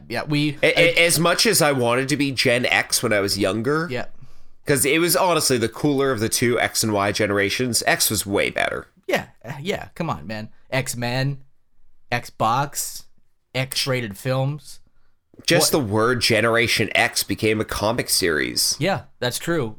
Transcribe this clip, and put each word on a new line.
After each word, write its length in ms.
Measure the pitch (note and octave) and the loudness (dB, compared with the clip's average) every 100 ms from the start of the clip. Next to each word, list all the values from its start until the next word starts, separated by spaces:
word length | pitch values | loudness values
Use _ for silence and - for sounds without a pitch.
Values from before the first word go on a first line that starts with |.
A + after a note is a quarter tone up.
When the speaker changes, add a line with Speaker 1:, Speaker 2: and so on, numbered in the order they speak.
| C#2+ | -8
Speaker 1:
yeah. 140 | A2+ D3 | -8 -2
We 300 | D3 D3 C3+ | 0 0 0
Speaker 2:
A-, 120 | D3+ D#3+ | 2 4
a-, 240 | E3+ E3 | 4 4
Speaker 1:
I 40 | E3+ | 4
Speaker 2:
as 120 | - | 4
much 280 | E3+ F3 A#3 | 2 2 2
as 160 | D#3+ | 4
I 100 | D3+ | 4
wanted 380 | C3+ A#2+ A#2+ C3+ | 2 2 2 0
to 80 | C#3+ | 0
be 160 | C#3+ | 0
Gen 320 | B2+ C3 A#2+ A2 | 0 2 2 4
X 360 | F#2+ - - | 2 2 0
when 120 | A#2+ | 0
I 80 | G#2 | 0
was 180 | G2+ G2+ | 0 0
younger. 480 | G2+ G#2+ A2+ D3+ E3 | 0 0 -2 -2 -4
Speaker 1:
Yeah. 180 | B2 - - - - - - - | -6 -8 -10 -12 -14 -14 -8 -2
Speaker 2:
'Cause 180 | C#3+ | 0
it 140 | C3 D#3 | 2 2
was 180 | E3+ F3+ | 2 2
honestly 440 | F3+ D#3+ - B2+ | 2 2 2 2
the 100 | A#2 | 0
cooler 400 | - D3+ C3+ C3+ | 0 0 2 0
of 100 | A#2 | 0
the 80 | G#2+ | -2
two 320 | - A#2+ A#2 | 0 2 2
X 240 | G2+ - | 0 0
and 80 | A2 | 0
Y 200 | G#2 G2+ | 2 0
generations. 720 | F#2+ G#2 G2+ G2+ - B2+ A2+ - | 0 0 0 0 0 -2 -2 0
X 240 | D#3+ - | 0 0
was 160 | G#2 G2 | -2 -2
way 240 | G2 B1+ | 0 0
better. 380 | - - C2 - _ - | 0 -2 -4 -10 _ -4
Speaker 1:
Yeah, 180 | D4+ - - - | -4 -4 -14 -14
uh, 40 | C3+ | -10
yeah. 280 | E3+ G3 - | -8 -8 -8
Come 160 | - E3 | -8 -6
on, 160 | F2+ D2+ | -6 -8
man. 240 | A2 A2 - - | -10 -10 -16 -6
X-Men, 680 | C3 C3 A#2+ B2 B2+ C3+ C#3 - - _ - - - - | -4 -4 -4 -2 0 -2 -4 -10 -20 _ -20 -20 -20 -6
Xbox, 920 | A#2+ - - A2+ B2 D3 - - - - - _ _ _ | -6 -4 -2 0 2 0 -4 -8 -10 -18 -20 _ _ _
X-rated 640 | B2+ C3 - - B2+ A2+ G2 | -6 -4 -2 -2 -2 -4 -6
films. 600 | C3 C3 C3+ D3 - - - - - _ _ - - | -4 -2 -2 -4 -10 -20 -20 -20 -20 _ _ -8 2
Speaker 2:
Just 280 | E3+ - | 2 4
Speaker 1:
What 60 | E3+ | 2
Speaker 2:
the 60 | A2+ | 2
word 360 | G#2+ A#2 B2 | 2 2 2
Generation 680 | - A2 A2+ A2+ A#2 - G#2 - | 2 4 4 4 2 2 0 2
X 280 | A2+ - | 2 0
became 360 | - G2 G#2+ A2 | -4 0 0 0
a 60 | G#2+ | -2
comic 440 | - G#2 B2 C3+ | -2 -2 -2 -2
series. 640 | - F2 D2+ B1 A#1 - - | 0 2 0 0 0 -2 0
Speaker 1:
Yeah, 220 | E3 D#3 - - | -2 -2 -6 -6
that's 180 | B2 - | -6 -4
true. 380 | - B2 A2+ | -4 -2 -4